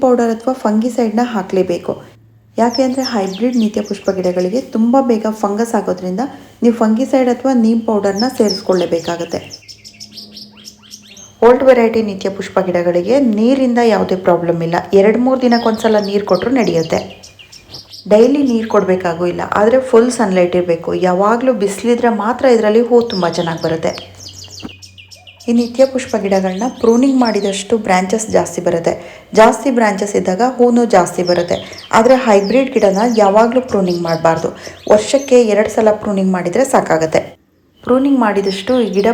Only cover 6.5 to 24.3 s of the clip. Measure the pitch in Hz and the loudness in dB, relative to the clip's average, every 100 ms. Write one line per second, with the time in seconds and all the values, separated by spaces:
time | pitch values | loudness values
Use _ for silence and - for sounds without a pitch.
6.5 | - 233 226 220 220 262 269 247 240 269 | -2 0 2 0 0 0 0 0 0 0
7.5 | 247 220 226 226 208 196 196 254 - 214 | 2 2 2 0 -2 -2 -2 -4 0 0
8.5 | - - 185 170 165 160 170 170 - - | 0 -2 -2 0 -4 -4 -8 -6 -10 -12
9.5 | - - - - - - - - - - | -20 -20 -20 -20 -20 -20 -20 -20 -20 -20
10.5 | - - - - - - - - - 233 | -20 -20 -20 -20 -20 -20 -20 -18 2 4
11.5 | 254 262 247 226 220 208 190 196 190 190 | 4 4 4 2 0 -4 -6 -8 -8 -6
12.5 | 196 180 175 175 175 180 269 254 202 233 | -4 -2 -2 0 -2 0 0 2 2 2
13.5 | 269 262 240 240 196 185 185 185 170 170 | 2 0 2 2 2 0 -2 0 0 0
14.5 | 170 165 175 - 196 202 226 254 262 247 | -2 -2 -4 0 2 4 2 0 0 2
15.5 | 233 233 220 226 214 196 202 196 185 226 | 2 0 -2 0 0 0 -4 0 -2 0
16.5 | 262 190 165 160 - 190 - - - - | 0 0 0 -2 -4 -6 -16 -20 -20 -20
17.5 | - - - - - 185 208 247 285 277 | -20 -20 -20 -20 -14 0 4 4 4 0
18.5 | 226 220 208 185 185 180 165 175 170 170 | 0 0 -2 0 -2 -2 -4 -4 -4 -4
19.5 | - 214 262 262 226 247 240 202 185 175 | 0 2 2 4 4 4 0 0 2 2
20.5 | 180 175 165 170 175 180 180 202 233 262 | 0 0 -2 -2 -2 0 2 2 2 0
21.5 | 220 196 196 233 240 240 208 208 247 269 | 0 -2 -4 -2 0 0 0 -4 0 2
22.5 | 226 214 220 240 240 233 196 170 170 165 | 2 2 2 4 2 2 -2 -2 -2 -4
23.5 | 165 165 160 165 - - - - | -4 -4 -4 -6 -8 -16 -20 -20